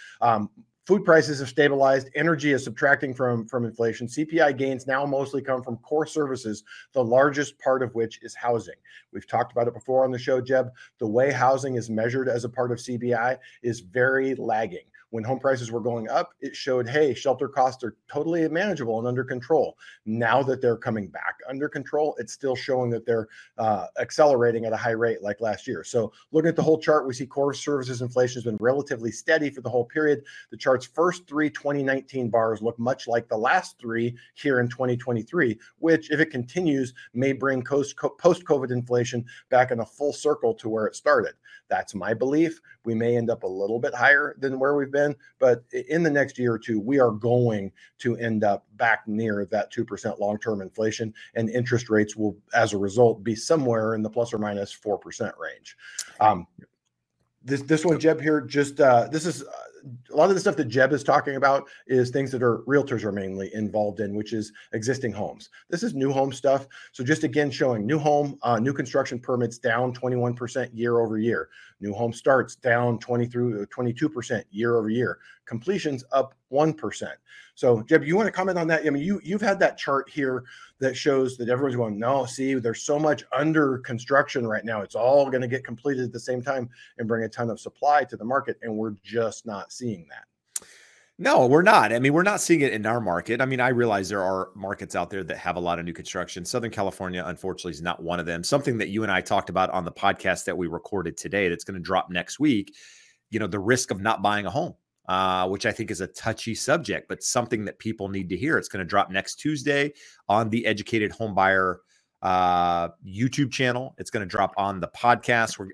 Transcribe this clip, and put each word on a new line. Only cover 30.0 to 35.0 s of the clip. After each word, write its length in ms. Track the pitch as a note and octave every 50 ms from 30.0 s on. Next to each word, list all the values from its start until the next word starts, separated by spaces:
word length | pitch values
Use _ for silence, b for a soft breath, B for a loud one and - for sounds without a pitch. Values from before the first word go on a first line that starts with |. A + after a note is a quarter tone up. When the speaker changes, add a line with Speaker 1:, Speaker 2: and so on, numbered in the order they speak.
| D#3 D3 C#3+ A#2 B B B B B _
Speaker 1:
The 60 | -
chart's 300 | A2 - C3+ C3 B2 B2+
first 420 | - _ D#3 E3+ F3+ F3 - - -
three 220 | C#3+ D3+ D3+ D3
twenty 340 | D3 - - C#3+ C#3+ C#3+ C3+
nineteen 440 | C3+ C3+ C3+ C3+ - C3 C3 B2 G#2+
bars 320 | A2 A2+ A2 A2+ A2 G2+
look 180 | G#2+ A#2 A#2 A#2+
much 280 | A#2 B2+ C#3 - -
like 220 | A#2 A#2 A#2 A2+ -
the 100 | A2+ G#2+
last 400 | A2+ C3+ F3 F#3 F#3+ - - _
three 360 | B2 A#2 A2+ A#2 A#2 A#2+ A#2+ B B B _
here 240 | - - C#3+ C3 B2
in 100 | B2 A#2+
twenty 280 | A#2+ - B2+ B2 B2
twenty-three, 600 | B2